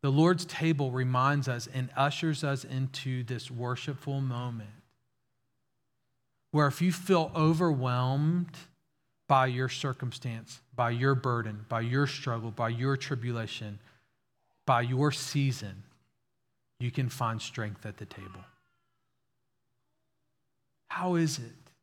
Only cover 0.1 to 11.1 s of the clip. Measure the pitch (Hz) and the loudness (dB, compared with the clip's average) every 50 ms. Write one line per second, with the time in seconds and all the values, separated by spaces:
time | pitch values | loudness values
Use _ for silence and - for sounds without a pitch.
0.1 | 135 143 160 170 180 170 175 - - - 156 165 160 139 143 131 123 127 127 127 | 6 6 6 6 6 4 0 -6 -6 -2 2 2 2 2 0 0 0 0 0 2
1.1 | 123 123 127 139 147 143 135 131 123 120 117 117 - 131 127 117 - - 135 147 | 2 4 4 4 4 2 0 -2 -4 -4 -6 -6 -6 -6 -6 -4 0 2 2 2
2.1 | 147 - - 165 156 135 - 143 139 131 - - 131 131 131 131 - - - 131 | 2 0 0 -2 0 0 0 -2 -2 -2 -4 -6 -4 -4 -4 -4 -4 -6 -6 -4
3.1 | 127 127 120 113 127 117 - - 127 117 120 123 123 123 - - 143 127 - - | -4 -4 -4 -4 -6 -8 -8 -8 -8 -6 -4 -4 -4 -4 -4 -8 -8 -6 -6 -4
4.1 | 139 139 135 131 120 120 123 123 117 113 107 104 107 - _ _ _ _ _ _ | -4 -2 -2 -2 -2 -4 -4 -6 -6 -8 -10 -12 -16 -20 _ _ _ _ _ _
5.1 | _ _ _ _ _ _ _ _ _ _ _ _ _ _ _ _ _ _ _ _ | _ _ _ _ _ _ _ _ _ _ _ _ _ _ _ _ _ _ _ _
6.1 | _ _ _ _ _ _ _ _ - 151 147 143 135 - 165 185 170 - - 185 | _ _ _ _ _ _ _ _ 2 4 4 4 4 2 2 0 0 0 2 4
7.1 | 190 175 160 - - 165 156 156 165 160 180 170 151 135 127 127 123 123 127 127 | 4 4 4 2 0 2 4 4 4 4 4 2 2 2 0 0 2 2 2 2
8.1 | 135 139 151 156 170 180 175 175 - - - - _ _ _ _ _ _ _ _ | 2 2 2 2 2 2 0 -2 -8 -18 -20 -20 _ _ _ _ _ _ _ _
9.1 | _ _ _ _ 143 131 131 131 123 123 131 127 - - - 143 127 - - 123 | _ _ _ _ 6 6 6 4 2 -2 -2 -2 -4 -4 -4 -6 -4 -4 -6 -8
10.1 | - - - 127 113 113 110 - - - _ _ - 120 123 117 120 117 127 139 | -8 -6 -8 -8 -8 -8 -12 -14 -20 -20 _ _ -2 0 0 0 2 2 4 4